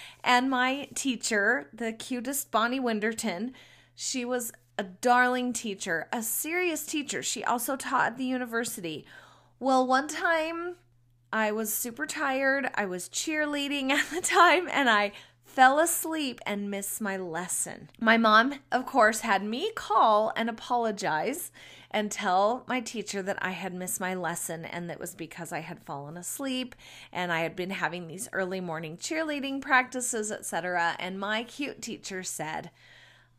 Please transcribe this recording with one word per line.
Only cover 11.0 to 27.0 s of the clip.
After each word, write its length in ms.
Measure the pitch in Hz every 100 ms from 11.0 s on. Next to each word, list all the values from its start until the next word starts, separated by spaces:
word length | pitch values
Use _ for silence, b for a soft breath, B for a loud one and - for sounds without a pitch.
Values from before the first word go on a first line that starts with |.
| _ _ _
I 180 | 220 214
was 220 | 214 220
super 320 | - 240 233 302
tired. 640 | 311 285 262 269 277 262 -
I 100 | 202
was 220 | 180 -
cheerleading 840 | - - 311 302 294 285 285 262
<laughs> 20 |
at 180 | 277 -
the 120 | 320
time, 460 | 370 403 349 311 339
and 200 | - 262
I 240 | 208 202 - B B -
fell 280 | - 262 285
asleep 600 | 330 - 320 320 277 233 -
and 260 | 202 202
missed 300 | 202 202 -
my 160 | 208 190
lesson. 720 | 180 165 180 - - - - -
My 180 | 226 220
mom, 380 | 226 214 247 285 -
of 140 | 247 254
course, 340 | 269 214 220
had 220 | 233 196
me 280 | 208 240 403 453
call 560 | - 427 247 214 220 -
and 140 | 226
apologize 1000 | 226 - 247 226 208 185 151 180 311 - - B B B
and 200 | 214 208
tell 540 | - 202 185 208 247 -
my 120 | 254
teacher 420 | 233 226 196 196
that 160 | 190 196
I 100 | 180
had 220 | 180 190
missed 260 | 180 180 -
my 140 | 185
lesson 500 | 185 165 170 - 160
and 260 | - 175 175
that 100 | 156
was 140 | 170
because 380 | - 156 - 165
I 80 | 165
had 240 | 165 165
fallen 320 | - 143 143 175
asleep 580 | 175 - 269 254 254 - B B